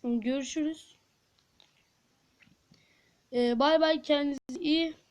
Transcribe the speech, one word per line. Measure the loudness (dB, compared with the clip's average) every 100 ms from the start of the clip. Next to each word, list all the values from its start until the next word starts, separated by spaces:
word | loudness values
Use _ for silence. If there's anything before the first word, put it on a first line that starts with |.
Görüşürüz. | -2 -4 -2 -4 -6 -4 -4 -6 -16 _ _ _ _ _ _ _ _ _ _ _ _ _ _ _ _ _ _ _ _ _ _ _ _
E, | 0 0 2
bay | 4 4
bay, | 4 0
kendinize | 0 0 0 -6 -10 -6
iyi | 0 0 0 -6 _